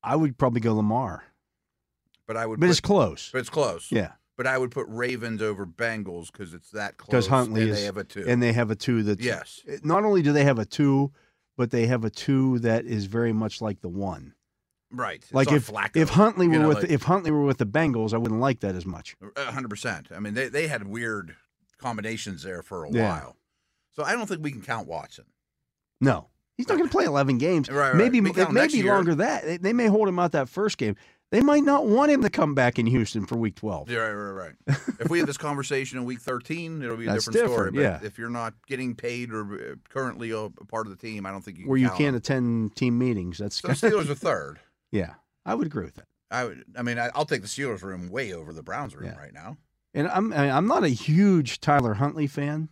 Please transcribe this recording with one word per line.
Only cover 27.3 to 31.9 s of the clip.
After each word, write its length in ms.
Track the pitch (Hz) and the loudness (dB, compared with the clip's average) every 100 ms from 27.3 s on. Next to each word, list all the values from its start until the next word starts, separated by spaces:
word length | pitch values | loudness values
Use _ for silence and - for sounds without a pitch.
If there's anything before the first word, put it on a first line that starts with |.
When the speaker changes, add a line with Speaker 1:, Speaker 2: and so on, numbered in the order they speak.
| 127 | 2
Speaker 1:
games. 300 | 147 175 131 | 2 0 0
Speaker 2:
Right, 180 | 135 139 | 0 4
right. 40 | 139 | 6
Speaker 1:
Maybe, 240 | 233 247 | 6 6
Speaker 2:
We 100 | 190 | 2
Speaker 1:
it, 60 | 175 | 2
Speaker 2:
count 160 | 185 | 2
Speaker 1:
maybe 100 | 208 | 4
Speaker 2:
next 100 | 294 | 4
year. 180 | 294 190 | 4 4
Speaker 1:
longer 200 | 202 170 151 | 4 4 2
that. 280 | 226 294 | 2 0
They, 120 | 151 170 | -4 -2
they 140 | 180 | 0
may 140 | 240 226 | 2 4
hold 220 | 202 208 | 6 4
him 100 | 180 | 2
out 140 | 175 | 2
that 160 | 151 131 | 0 -2
first 300 | - 208 - | -2 -2 0
game. 180 | 110 98 - _ _ | -2 -2 -8 _ _
They 100 | 202 | 4
might 240 | 277 294 | 6 6
not 220 | 285 277 | 6 4
want 260 | 277 | 4